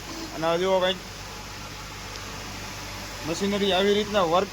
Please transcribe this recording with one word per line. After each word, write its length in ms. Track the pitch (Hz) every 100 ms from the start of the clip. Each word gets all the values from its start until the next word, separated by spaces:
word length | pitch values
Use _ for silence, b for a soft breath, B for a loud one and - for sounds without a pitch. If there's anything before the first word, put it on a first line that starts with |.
| - - -
અને 120 | 156 160
આ 100 | 170
જુઓ, 200 | 190 190
કંઈક 160 | 185 180 - - - - - - - - - - - - - - - - - - - - - - 151
મશીનરી 440 | 165 202 202 202
આવી 220 | 180 202
રીતના 280 | 202 202 208
વર્ક 300 | 170 175 196